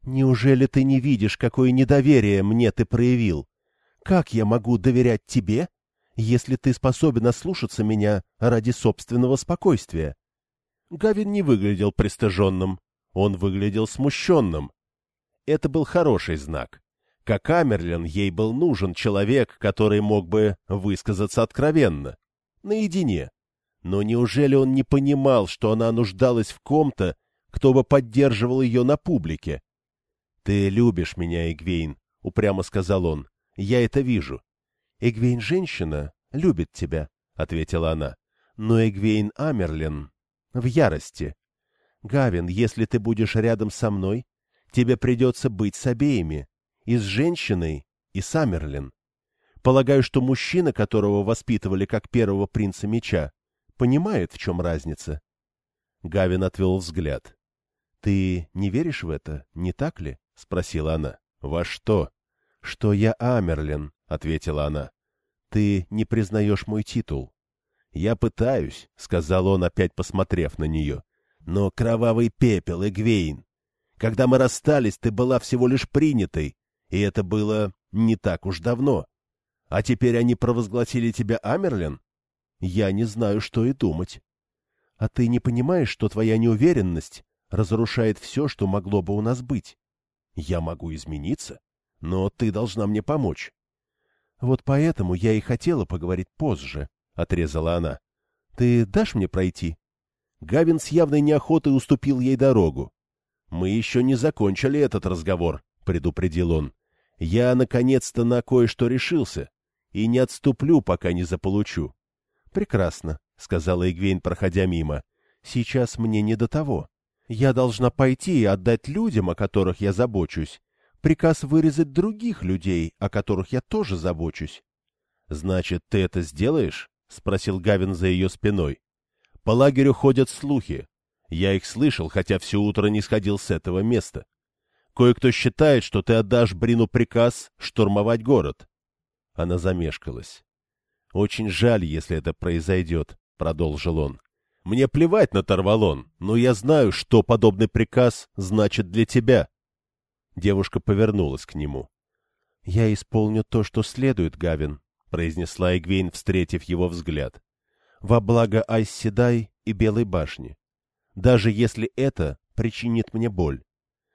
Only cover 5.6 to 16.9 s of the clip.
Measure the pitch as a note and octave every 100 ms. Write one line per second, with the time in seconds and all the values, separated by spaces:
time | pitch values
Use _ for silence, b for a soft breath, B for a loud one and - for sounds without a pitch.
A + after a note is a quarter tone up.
5.6 | F3 _ _ _ _ - A2 B2 - C3
6.6 | C#3 B2 C3 B2+ D#3+ A#2+ A#2+ - E3+ F3+
7.6 | A2 - G#2+ G#2+ G#2 G2+ - _ A#2 A#2
8.6 | A2 A#2+ A2+ - - A#2+ B2+ C3 - F3
9.6 | G3+ A#2+ - D#2+ D#2 - _ _ _ _
10.6 | _ _ _ E3+ G#3+ G#3 G3+ G#3 D#3+ A2
11.6 | G2+ G2 G2+ - G#2 - A2 F2+ G2 F#2
12.6 | F#2+ F#2 _ _ _ F#2 G2+ F#2+ G2 F#2+
13.6 | G#2 G2+ A2 - C#3 - - E3+ G#2 D#2+
14.6 | C#2 _ _ _ _ _ _ _ - D3+
15.6 | D3+ D3+ C#3+ F3 D#3 A2+ - D#2+ C#2+ D2+
16.6 | A#1 - _